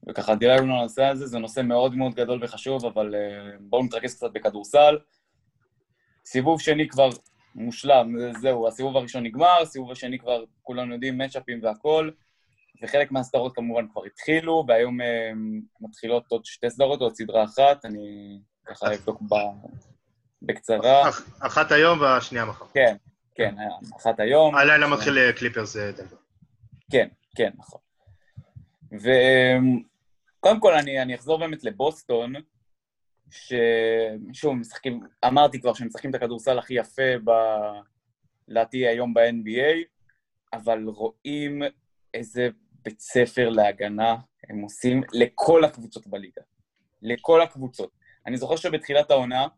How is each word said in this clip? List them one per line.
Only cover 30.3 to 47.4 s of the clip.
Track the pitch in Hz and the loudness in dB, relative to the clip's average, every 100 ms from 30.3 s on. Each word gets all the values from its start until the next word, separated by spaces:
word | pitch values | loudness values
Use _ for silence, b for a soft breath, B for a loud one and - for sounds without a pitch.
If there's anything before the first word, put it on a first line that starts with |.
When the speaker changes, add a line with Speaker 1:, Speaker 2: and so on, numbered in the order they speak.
| _ | _
Speaker 1:
קודם | 190 220 | 2 6
כל, | 214 | 4
אני, | 160 143 135 | 4 0 -4
אני | 127 120 | -4 -6
אחזור | 127 160 | -2 -2
באמת | 165 147 | -2 -6
לבוסטון, | 120 98 143 156 - 117 120 131 - _ _ _ _ _ _ _ _ | -8 -2 -4 -4 -4 -4 -4 -10 -16 _ _ _ _ _ _ _ _
ש-, | - - 123 117 113 113 113 113 110 104 | -20 -6 0 2 2 2 0 -2 -6 -16
שוב, | 127 151 | -4 -4
משחקים, | 127 113 - 135 120 - _ 123 | -4 -8 -10 -10 -10 -14 _ 2
אמרתי | 135 147 131 | 4 4 2
כבר | 123 | -4
שהם | 110 117 | -4 -8
משחקים | - 139 | -10 -8
את | 131 | -6
הכדורסל | 120 117 123 123 | -6 -6 -2 -2
הכי | - | -2
יפה | 123 110 - 131 123 | -6 -6 -4 -2 -2
ב-, | 110 113 113 107 104 104 101 _ _ _ _ _ _ | 2 2 2 -2 -4 -10 -20 _ _ _ _ _ _
לדעתי | 110 113 127 123 | -4 -2 0 -2
היום | 117 123 | 0 0
ב-N | 117 117 117 107 | 2 2 0 -6
B | |
A, | 113 143 165 170 _ _ _ _ _ _ | -2 0 0 -4 _ _ _ _ _ _
אבל | 113 110 113 110 | -10 -4 -4 -4
רואים | 107 113 - 143 147 147 143 143 _ _ _ _ | -6 -8 -8 -10 -8 -8 -6 -8 _ _ _ _
איזה | 113 113 113 123 - _ | -14 -10 -4 -4 -4 _
בית | _ - - | _ -14 -14
ספר | - 127 120 - 120 | -2 0 2 2 0
להגנה | 113 104 101 101 104 113 117 - _ - | 2 2 0 -8 -2 -2 -2 -8 _ -14
הם | 107 | -12
עושים | 104 - 127 131 131 | -12 -4 0 0 -2
לכל | 117 117 - - 165 | 0 0 2 4 6
הקבוצות | 151 - 113 117 - | 4 0 -18 -20 -14
בליגה. | 101 95 - _ _ _ _ _ _ | -14 -14 -20 _ _ _ _ _ _
לכל | 110 120 - 165 | -8 -6 4 6